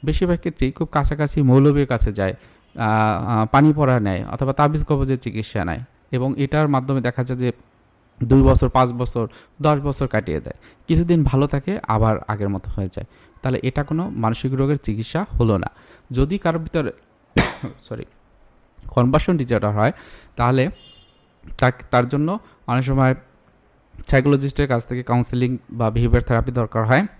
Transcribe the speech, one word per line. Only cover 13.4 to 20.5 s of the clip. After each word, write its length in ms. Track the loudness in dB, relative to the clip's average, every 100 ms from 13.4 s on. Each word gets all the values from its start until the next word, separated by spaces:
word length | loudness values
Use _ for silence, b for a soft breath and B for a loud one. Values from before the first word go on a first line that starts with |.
তাহলে 180 | -4 -2
এটা 200 | -2 -4
কোনো 260 | -4 -4 -4
মানসিক 440 | -4 -2 -2 -4
রোগের 240 | -2 0 -2
চিকিৎসা 480 | -2 -6 -4 -4 -4 0
হলো 180 | 2 2
না। 100 | -2 b b b _
যদি 260 | -2 0 0
কারোর 240 | -2 -2
ভিতরে, 300 | -4 -4 -4 -8 _ _ _ -2
<coughs> 540 | -2 -4 -14 -16 _
সরি, 160 | -14 -14 _ _ _ _ _ _ _ -6
কনভার্সন 500 | 0 2 2 0 -2
ডিসঅর্ডার 340 | 0 0 0
হয়, 200 | 2 0 0 B B B -2
তাহলে 340 | 0